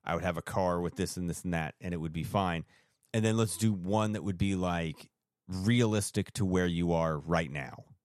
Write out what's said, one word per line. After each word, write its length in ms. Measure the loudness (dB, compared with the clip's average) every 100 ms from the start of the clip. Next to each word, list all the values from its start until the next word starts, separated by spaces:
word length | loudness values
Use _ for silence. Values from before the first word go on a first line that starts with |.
"I 100 | -2
would 80 | 0
have 140 | 0 -2
a 60 |
car 380 | -4 0 2 2
with 140 | -2
this 220 | -2 -4 -2
and 120 | -4
this 140 | -4
and 100 | -4
that, 220 | -2 -4 -8
and 120 | -8
it 40 | -6
would 160 | -4
be 100 | -6
fine." 420 | -2 0 0 -2 -8 _ _ _ _
And 120 | 0
then 120 | 2 2
let's 200 | 0 2
do 160 | 0
one 400 | 0 0 0 0
that 100 | -2
would 160 | -4 0
be, 160 | 0
like, 560 | 2 0 0 -2 -6 -16 _ _ _ -10
realistic 840 | -2 2 4 4 2 0 -2 -4
to 100 | -2
where 220 | 2 4 2
you 260 | 2 2
are 260 | 2 2 -2
right 320 | 0 0 0
now. 320 | -6 -10 -14 -20 -20